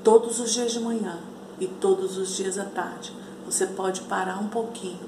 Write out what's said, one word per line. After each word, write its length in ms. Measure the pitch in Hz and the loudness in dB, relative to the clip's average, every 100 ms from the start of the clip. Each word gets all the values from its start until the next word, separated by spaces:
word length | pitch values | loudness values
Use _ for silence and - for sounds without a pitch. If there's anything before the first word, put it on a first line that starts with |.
Todos 360 | 208 220 226 - | 10 8 8 -2
os 140 | 233 | 0
dias 180 | 226 240 | 0 0
de 80 | 233 | 0
manhã 400 | 233 226 190 170 - - - - | -2 -2 -2 -6 -10 -14 -16 -6
e 80 | 185 | -6
todos 500 | 190 196 190 190 190 | 0 4 4 4 -2
os 180 | 185 - | -4 -2
dias 240 | 190 190 | -2 -2
à 60 | 196 | -4
tarde, 480 | - 196 - - - - - - | -4 -4 -6 -12 -12 -14 -12 -4
você 200 | - 185 | 0 0
pode 360 | 190 190 190 | 0 -2 -2
parar 380 | - 196 185 185 | -2 -2 -2 -2
um 80 | 208 | -2
pouquinho 520 | 233 220 - 185 175 | -2 -4 -6 -8 -8